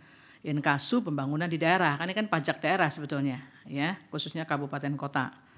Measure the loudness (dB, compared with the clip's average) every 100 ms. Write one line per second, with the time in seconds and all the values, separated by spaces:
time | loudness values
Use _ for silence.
0 | -20 -20 -20 -14 -4 0 2 2 2 0
1 | 0 -2 -2 -2 -2 2 4 6 4 2
2 | -2 -2 0 0 0 0 2 4 2 0
3 | -4 -2 -2 -2 -10 -20 -10 -4 -4 -4
4 | -8 -8 -6 -6 -2 -2 -2 -4 -4 -4
5 | -2 -2 -2 -6 -20